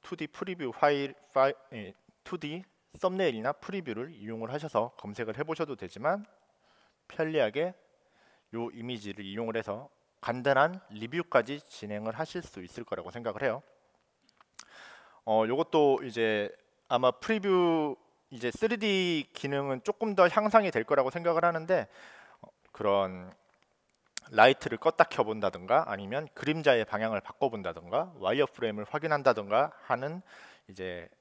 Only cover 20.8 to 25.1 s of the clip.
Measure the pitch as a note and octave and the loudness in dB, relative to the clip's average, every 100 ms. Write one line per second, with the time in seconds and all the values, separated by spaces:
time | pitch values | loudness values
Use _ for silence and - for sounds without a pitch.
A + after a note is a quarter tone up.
20.8 | A2+ C#3 B2+ F3 E3+ E3 E3+ E3 E3 F#3 | 2 2 2 0 0 2 2 0 0 0
21.8 | G#2 - - - - - - _ _ - | 0 -10 -20 -20 -20 -20 -20 _ _ -2
22.8 | G#2 G2 F#2+ F#2 F2+ - _ _ _ _ | 2 4 2 -4 -14 -20 _ _ _ _
23.8 | _ _ _ - - A2 A#2 C#3 - A#2 | _ _ _ -18 -6 8 8 8 -2 0
24.8 | D#3+ - - | 0 4 2